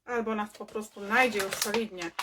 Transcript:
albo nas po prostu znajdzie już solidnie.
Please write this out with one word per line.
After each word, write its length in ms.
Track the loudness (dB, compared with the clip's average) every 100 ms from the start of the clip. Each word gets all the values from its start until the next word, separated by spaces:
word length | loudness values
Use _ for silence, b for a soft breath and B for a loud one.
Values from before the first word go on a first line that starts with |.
albo 300 | -4 -2 0
nas 160 | -2 -2
po 160 | -8 -8
prostu 400 | -8 -8 -8 2
znajdzie 320 | 4 4 2
już 160 | -2
solidnie. 560 | 0 0 0 0 -4 -6 -6